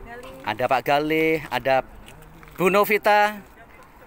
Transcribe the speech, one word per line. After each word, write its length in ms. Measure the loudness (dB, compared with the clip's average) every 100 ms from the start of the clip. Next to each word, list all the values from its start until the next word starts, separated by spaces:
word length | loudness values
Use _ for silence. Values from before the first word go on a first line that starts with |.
| -18 -16 -16 -12
ada 240 | -8 -4 0
Pak 160 | 0
Galih, 560 | 2 0 0 0 0 0 -2
ada 400 | -4 0 0 0 -10 -20 -20 -20 -20 -16 -2
Bu 160 | 2
Novita, 640 | 2 2 2 4 4 4 -2 -16 -20 -20 -20 -20 -20